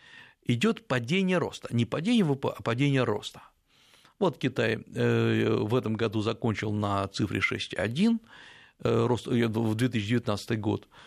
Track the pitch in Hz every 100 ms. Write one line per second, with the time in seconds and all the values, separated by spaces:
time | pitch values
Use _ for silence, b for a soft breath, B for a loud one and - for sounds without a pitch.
0 | B B B B - 120 214 220 - 127
1 | 117 180 185 180 120 - - 120 117 120
2 | 175 240 165 135 113 - - 117 143 135
3 | 117 104 - - - _ _ b b b
4 | b b 190 131 131 123 113 113 - 120
5 | 120 117 113 110 113 113 107 123 117 110
6 | 113 110 107 113 117 104 110 104 101 98
7 | 98 - 104 104 - 98 - - 101 127
8 | 220 226 B B B B B B 120 117
9 | 117 120 - 120 117 107 113 110 123 110
10 | 101 123 117 101 - 113 107 104 - B